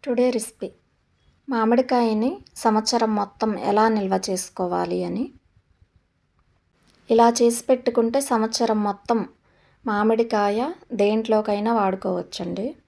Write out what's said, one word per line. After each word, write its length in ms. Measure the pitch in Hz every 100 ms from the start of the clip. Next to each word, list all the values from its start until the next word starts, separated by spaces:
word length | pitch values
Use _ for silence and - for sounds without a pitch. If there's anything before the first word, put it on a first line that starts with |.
Today 260 | - 240 247 233
recipe. 340 | 220 _ - _ _ _ _ _ _ _ -
మామిడికాయని 760 | 240 220 240 254 247 233 214 233 392 - -
సంవత్సరం 500 | 233 214 214 240 220 214
మొత్తం 320 | 202 _ 220 208 -
ఎలా 120 | 202 220 220
నిల్వ 240 | 190 190 190
చేసుకోవాలి 680 | 185 - - 180 175 180 180 175
అని. 180 | 185 262 - _ _ _ _ _ _ _ _ _ _ _ _ _ _ _ _ _
ఇలా 180 | 226 233 233
చేసి 220 | 233 233 -
పెట్టుకుంటే 520 | 254 247 233 233 262 277
సంవత్సరం 480 | 233 220 220 226 214 208
మొత్తం 320 | 196 - 233 - _ _ _ _ _ 254
మామిడికాయ 840 | 208 214 220 226 214 202 208 277 359 - 220
దేంట్లోకైనా 680 | 208 220 220 220 214 208 214 233
వాడుకోవచ్చండి. 880 | 196 190 190 180 175 - 175 180 233 339